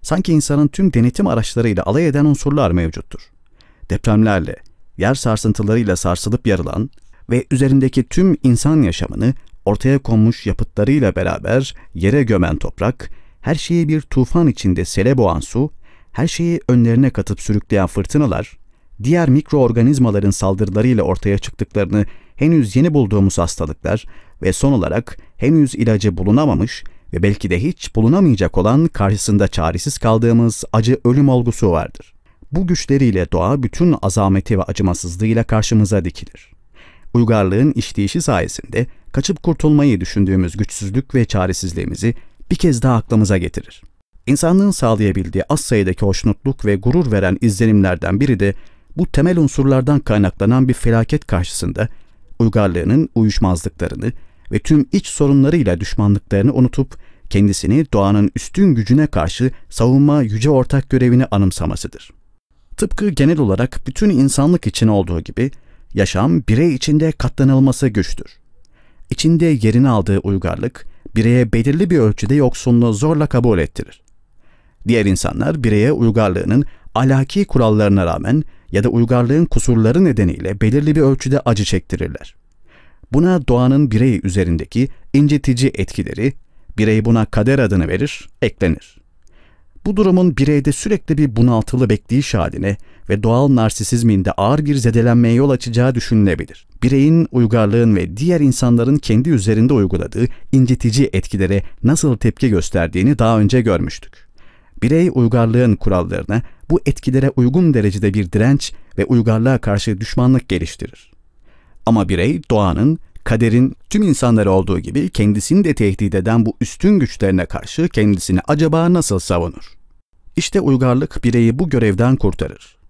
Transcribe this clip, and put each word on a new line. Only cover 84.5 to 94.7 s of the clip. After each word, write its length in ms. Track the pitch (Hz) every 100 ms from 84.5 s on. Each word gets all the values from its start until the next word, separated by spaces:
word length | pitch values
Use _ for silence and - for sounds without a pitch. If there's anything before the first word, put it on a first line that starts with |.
| 80 - 113 135 - -
incitici 600 | 139 147 147 139 123 131
etkileri, 580 | - 92 - - - 123 - - - - -
birey 260 | 107 110
buna 200 | 113 113
kader 340 | 107 110 110 139
adını 300 | 110 95 78
verir, 400 | 95 143 - - -
eklenir. 600 | 113 - 90 78 - - _ _ - - _ _ - - 208
Bu 100 | 202
durumun 400 | 196 180 180 131
bireyde 360 | 139 147 139
sürekli 460 | - 208 208 - 151
bir 180 | 143 110
bunaltılı 540 | 123 113 - 127 123
bekleyiş 440 | 208 - 127 139
haline 420 | 107 82 82 95 101 - - -
ve 140 | 101
doğal 320 | 110 117 143
narsisizmin 720 | 127 110 - 101 120 117 98
de 80 | 95
ağır 320 | - 101 151
bir 100 | 147